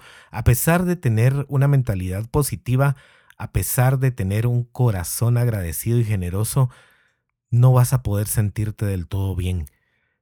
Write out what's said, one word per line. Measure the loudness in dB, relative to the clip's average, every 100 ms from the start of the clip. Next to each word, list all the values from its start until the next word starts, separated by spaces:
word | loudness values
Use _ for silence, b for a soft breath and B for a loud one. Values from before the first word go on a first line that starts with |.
| B B B
a | -2 2
pesar | 2 2 2 0
de | -2
tener | 0 2 2 0 -2
una | 0 2
mentalidad | 2 2 -2 -4 -6 -4
positiva, | -2 -2 -4 -2 0 0 -2 B B B -16
a | -8
pesar | -4 -2 0 2 2
de | 0
tener | -2 -2 0 0
un | -2
corazón | -4 0 0 0 -4 -2 0 2
agradecido | 0 -2 -4 -4 -2 0
y | 0
generoso, | -2 -2 -2 -2 0 -2 b b b b b b _ _
no | 4 6
vas | 6 4
a | 0
poder | -2 -4 -2
sentirte | -2 -2 -2 -6 -4 -4
del | -4 -4
todo | -4 -4 -2
bien. | -4 -4 -6 _ _ _ _ _